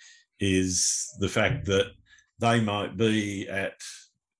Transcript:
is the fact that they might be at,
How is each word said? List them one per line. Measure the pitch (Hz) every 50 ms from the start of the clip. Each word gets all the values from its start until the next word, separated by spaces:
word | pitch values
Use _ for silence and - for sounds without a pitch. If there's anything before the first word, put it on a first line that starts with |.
| - - - - _ _ _ -
is | 101 98 95 92 92 92 90 90 - - - - - - - 92
the | 98 92
fact | - 117 107 95 - - -
that | 95 98 98 - - - _ _ _ - - _ _ _ -
they | 117 117 117 117
might | 110 104 104 101 95 - -
be | 95 113 110 107 107 101 101 101 98 107 -
at, | 95 98 95 - - - - - - - - _ _ _ _ _ _